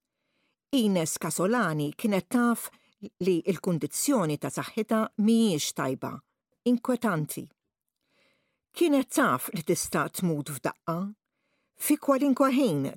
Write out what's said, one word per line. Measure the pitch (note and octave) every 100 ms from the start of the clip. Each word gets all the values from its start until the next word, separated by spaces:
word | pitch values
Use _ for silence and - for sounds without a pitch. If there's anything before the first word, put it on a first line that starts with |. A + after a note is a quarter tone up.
| _ _ _ _ _ _ _
Ines | C#4 G#3+ F#3 D#3+ -
Casolani | E3 - F3+ B3 F#3 D#3 D3
kienet | - A3+ G3 -
taf | B3 A#3+ A3+ - - _ _ G3+ -
li | F3+ E3+ -
l-kundizzjoni | D#3+ - E3 D3 - - C4 D#3+ D3
ta' | C#3
saħħitha | - - - G#3+ A3 A3 -
mhijiex | G#3 A3+ A3 E3 - -
tajba, | C3+ B2+ C3 - - _ _ _ A#3+
inkwetanti. | B3 - A#3+ A3 E3 D3+ - - _ _ _ _ _ _ _ _ _ _ _ _
Kienet | - E4+ C#4 -
taf | - A3+ B2+ -
li | F3
tista' | - E3+ - F3 D3
tmut | - F3+ D3 C#3+ C3
f'daqqa, | - - - E3 G3+ G#3+ _ _ _ _ _ -
fi | - D4
kwalinkwa | - C4+ C#4+ B3 C4+
ħin | C4 B3+ D3 C3+